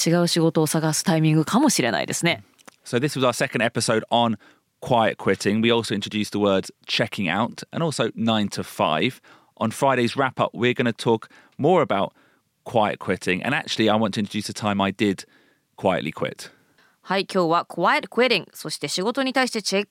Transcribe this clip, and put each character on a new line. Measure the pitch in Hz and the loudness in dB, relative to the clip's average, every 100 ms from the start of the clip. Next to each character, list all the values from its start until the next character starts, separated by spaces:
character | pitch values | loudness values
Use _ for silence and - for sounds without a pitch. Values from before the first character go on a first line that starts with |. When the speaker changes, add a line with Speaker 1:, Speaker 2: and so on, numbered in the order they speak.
| 165 | 2
Speaker 1:
違 | 175 | 2
う | 175 | 2
仕 | 170 | 2
事 | 160 160 | 2 2
を | 156 | 2
探 | 160 156 | 0 0
す | 147 | 0
タ | - 160 | 0 2
イ | |
ミ | 156 | 4
ン | 156 | 4
グ | 151 | 2
か | 214 | 2
も | 302 | 4
し | - | 2
れ | 120 | 0
な | 82 | 0
い | 64 | -2
で | |
す | - 170 | -2 -2
ね。 | 120 - _ - - | -2 -8 _ -20 -20
Speaker 2:
So | - 123 | -4 -2
this | 143 131 | -2 0
was | 127 | 0
our | |
second | - 139 127 | 0 -2 0
episode | 117 - 113 110 - | 0 0 0 0 2
on | 117 117 107 - _ _ _ | 2 2 -2 -8 _ _ _
quiet | - 120 104 - | 0 2 2 0
quitting. | 107 95 101 110 | 0 0 0 2
We | 117 | 2
also | 117 107 | 2 0
introduced | 101 104 107 101 | -4 -4 -4 -4
the | 104 | 0
words | 101 95 - - - | 2 2 0 -10 -6
checking | - 117 - 87 | -4 -2 -4 -2
out | 95 120 - - | -2 -2 -6 -12
and | - | -6
also | 165 - 113 | -4 -2 -2
nine | - 113 110 101 | -2 0 0 0
to | - | -4
five. | - - 92 78 120 - - - _ - | -6 -2 0 2 0 -2 -14 -20 _ -6
On | 113 | -4
Friday's | - 139 127 120 | 0 2 2 2
wrap | 131 131 - | 0 -2 0
up, | 107 | -2
we're | 85 123 | 0 0
gonna | 123 123 | 2 -2
talk | - 123 113 - - _ - | -2 0 0 -2 -20 _ -2
more | 143 180 | 2 2
about | 123 101 92 - _ _ _ _ - | 2 0 -2 -6 _ _ _ _ -2
quiet | 117 104 65 | 0 0 -2
quitting. | - 90 92 92 | -4 -4 -2 -2
And | 120 | -2
actually, | 151 - - 107 | -4 -2 0 2
I | 107 | 2
want | 110 | 0
to | 110 | -2
introduce | 101 107 - | -4 -6 -8
a | |
time | - 107 98 | -4 -2 0
I | 98 | 0
did | 98 104 92 - _ _ _ _ - | 0 0 0 -8 _ _ _ _ -4
quietly | 98 82 76 | 0 0 -4
quit. | - - - - _ _ _ _ _ | -6 -6 -8 -16 _ _ _ _ _
Speaker 1:
は | - 196 | -4 -4
い、 | 180 | -2
今 | 190 | 0
日 | 165 | 2
は | 170 - | 0 -2
quiet | - 196 285 - | -2 0 0 -2
quitting、 | - 254 196 - | 0 2 0 -4
そ | - - | -12 -12
し | - | -8
て | 143 | -6
仕 | - | -4
事 | 202 277 | -4 -2
に | 262 | -2
対 | 262 247 | 0 -2
し | |
て | 226 | -2
チ | - 190 | -2 -2
ェ | |
ッ | 208 | -4